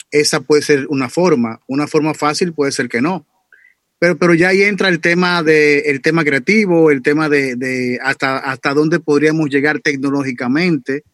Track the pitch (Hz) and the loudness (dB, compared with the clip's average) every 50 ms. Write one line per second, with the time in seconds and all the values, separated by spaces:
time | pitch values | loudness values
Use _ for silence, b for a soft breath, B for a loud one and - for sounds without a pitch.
0 | - _ - 147 147 - - 156 127 - 151 151 143 - 151 139 135 - 147 135 | -12 _ 0 0 0 0 0 -4 0 2 0 2 2 2 0 0 0 -2 -4 -4
1 | 131 120 - - 175 185 156 127 117 113 113 110 _ - 131 139 147 143 - 156 | -4 -4 -2 0 2 2 2 2 0 -2 -4 -8 _ -8 -4 -4 -4 -2 -2 -2
2 | 147 156 147 - 151 147 151 - 196 175 160 - 143 139 123 - 131 120 - 117 | 0 -2 -4 -2 -2 -2 -2 -2 -4 -4 -2 -4 -4 -4 -2 -4 -6 -4 -2 -2
3 | 123 160 190 165 - _ _ _ _ _ b b b b b b b _ _ - | -2 -2 -2 -4 -8 _ _ _ _ _ b b b b b b b _ _ -2
4 | - 170 175 147 180 175 175 160 175 185 190 190 196 202 208 185 196 190 180 156 | 0 0 0 2 2 2 4 4 4 2 2 2 2 2 0 0 0 0 0 0
5 | - 175 170 175 180 180 175 170 165 151 160 151 151 147 147 143 147 147 143 135 | 0 0 0 2 2 0 0 0 2 2 4 4 4 4 2 2 0 -2 -4 -2
6 | - 160 160 165 160 143 139 143 - - 202 220 214 185 175 165 160 156 147 135 | -2 0 0 0 0 0 0 -2 0 0 2 2 2 2 4 4 4 4 4 2
7 | 123 151 147 156 156 151 147 143 139 135 123 120 131 127 127 127 127 123 123 120 | 0 0 0 0 0 0 0 0 0 -2 -4 -6 -6 -6 -4 -4 -4 -4 -4 -4
8 | 127 131 135 - - 135 135 131 - 139 135 123 - 151 139 147 156 156 160 170 | -4 -4 -4 -2 -2 -4 -4 -4 -6 -8 -8 -6 -4 -2 0 0 0 2 0 -2
9 | 165 - 147 143 143 156 156 160 156 143 131 143 135 151 151 143 - 165 143 139 | 0 2 0 2 2 2 0 0 -2 0 -2 0 0 0 -2 -2 -2 -4 -4 -2
10 | 131 139 135 143 139 135 127 120 135 123 131 156 180 185 165 139 - - 135 147 | -4 -4 -2 -2 -4 -4 -6 -6 -4 -2 -2 0 0 0 0 -2 -2 -4 -8 -8
11 | - _ | -8 _